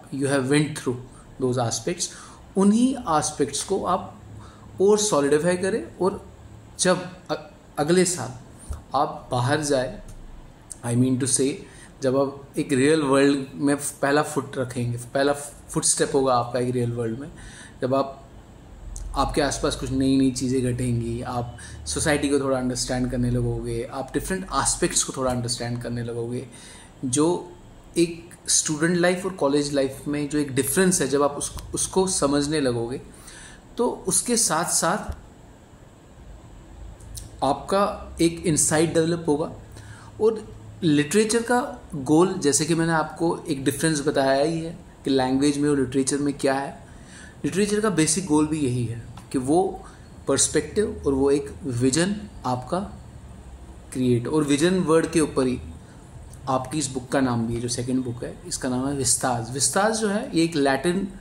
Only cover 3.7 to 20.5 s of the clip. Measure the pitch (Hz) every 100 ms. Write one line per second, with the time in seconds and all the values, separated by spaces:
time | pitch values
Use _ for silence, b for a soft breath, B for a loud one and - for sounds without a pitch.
3.7 | 196 208 - - - - - B B B
4.7 | - 196 208 208 147 143 151 170 180 190
5.7 | 226 330 - 175 - - - - - -
6.7 | - 180 170 - - - 156 - - -
7.7 | - 147 180 175 - 120 - - - B
8.7 | B - 135 156 - - 127 123 151 147
9.7 | 135 123 101 - - - - - - -
10.7 | - 120 120 127 127 131 - 135 - B
11.7 | B B - 131 135 139 - - - 143
12.7 | 135 135 160 143 135 143 143 - 160 143
13.7 | 143 - - 139 143 151 - 123 - 123
14.7 | 123 120 120 - 139 143 143 - - -
15.7 | 160 - - 147 143 135 127 120 127 123
16.7 | 123 120 117 113 117 151 - B B B
17.7 | B 127 135 135 - - - - - -
18.7 | - - - - - 131 - 139 - 151
19.7 | 127 131 131 135 135 135 123 127